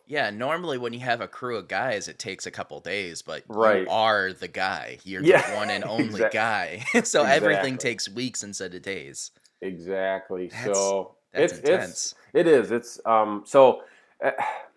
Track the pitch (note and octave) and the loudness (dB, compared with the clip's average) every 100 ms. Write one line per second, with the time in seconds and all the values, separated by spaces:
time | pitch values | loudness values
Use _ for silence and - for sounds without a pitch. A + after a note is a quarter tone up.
0 | _ D3 A2+ G#2 C3 E3 F3 C3 A#2+ A#2+ | _ -2 -2 -2 -2 -2 -2 -4 -4 -6
1 | B2+ A#2 G2 - B2 A2+ F2 F#2+ B2+ G#2 | -2 -2 -2 -8 -6 -6 -4 -2 0 -2
2 | E2+ D2 A2 F#2 F2 G2+ F#2 D2+ E2 G2+ | -6 -10 -10 -8 -10 -10 -10 -10 -6 -4
3 | F#2 D#2 - D2+ - G#2+ A2 G2+ F#2 G#2+ | -6 -10 -10 -12 -6 4 4 4 2 2
4 | A2 G#2 F#2+ F#2 F#2 F#2 F#2+ E2+ A#1 C2+ | 4 2 0 -4 -10 -4 -2 -2 -8 -14
5 | F#2+ F#2+ D#3 F#3 - G#2 G#2 G2 G2+ G#2+ | -10 -2 4 4 2 -4 -2 -2 -2 -2
6 | A#2 G#2+ G#2+ A2 A2+ G#2 E2+ F#2 - A#3+ | -2 0 0 0 0 0 -4 -6 0 0
7 | A3+ D#3 C3+ D3 - - C3+ B2+ B2+ A2 | 2 2 4 4 4 2 0 -2 -4 -4
8 | - G#2 B2+ - G#2 G2 F#2+ F2+ G2 F#2+ | -8 -6 -6 -6 -10 -10 -10 -8 -8 -8
9 | C#2 - - _ - _ F#2+ E2+ E2+ F#2+ | -10 -12 -14 _ -20 _ -10 -8 -6 -2
10 | F#2+ F#2+ - F#2 F2 A2 A2+ G2 G2 G2 | -2 -2 -6 -8 -8 -6 -2 2 2 0
11 | F2+ _ _ - E3+ C3 C#3 F3+ F2+ - | -4 _ _ 0 0 2 2 2 0 -8
12 | - - _ D3+ E3+ C#3 F#2+ A#2 - - | -10 -12 _ 2 6 6 6 -2 -4 -6
13 | G#2+ A2 G#2+ G#2 - C#3 B2+ - - _ | 2 4 4 -2 4 8 8 6 -8 _
14 | _ _ C3+ - - - - | _ _ -4 -2 -6 -6 -14